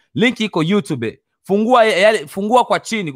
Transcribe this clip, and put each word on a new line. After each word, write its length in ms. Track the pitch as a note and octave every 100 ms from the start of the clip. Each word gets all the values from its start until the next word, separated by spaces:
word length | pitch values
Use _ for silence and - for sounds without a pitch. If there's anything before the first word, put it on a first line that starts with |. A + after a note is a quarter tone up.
| _
Linki 320 | - A#3+ - G#3+
iko 180 | F3
YouTube. 580 | D#3+ G#3 - C#3 A2+ - _ _
Fungua 440 | - G3 A3 B3 A3
ya-, 120 | F3
yale, 280 | G#3 A3 D3+
fungua 380 | G3+ G#3 A#3+ A#3
kwa 140 | F3+
chini. 340 | - A3 E3